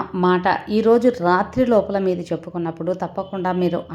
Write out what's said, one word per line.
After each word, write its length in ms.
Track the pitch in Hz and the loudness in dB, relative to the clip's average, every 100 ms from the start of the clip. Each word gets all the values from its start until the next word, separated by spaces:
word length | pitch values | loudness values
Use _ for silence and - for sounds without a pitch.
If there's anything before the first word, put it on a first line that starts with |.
| 196 185 | 0 0
మాట 280 | 180 180 185 175 - | 2 2 2 0 0
ఈరోజు 400 | 208 220 233 247 240 | 2 4 4 4 2
రాత్రి 440 | 175 185 202 247 247 | 2 2 0 0 2
లోపల 340 | 220 185 202 | 2 2 0
మీరు 240 | 190 180 165 | 0 -2 -4
చెప్పుకున్నప్పుడు 640 | 160 175 170 170 165 170 185 | -6 -6 -6 -6 -4 -4 -4
తప్పకుండా 500 | 175 - 190 196 180 | -4 -6 -8 -6 -2
మీరు 280 | 180 175 170 - | 0 0 0 -4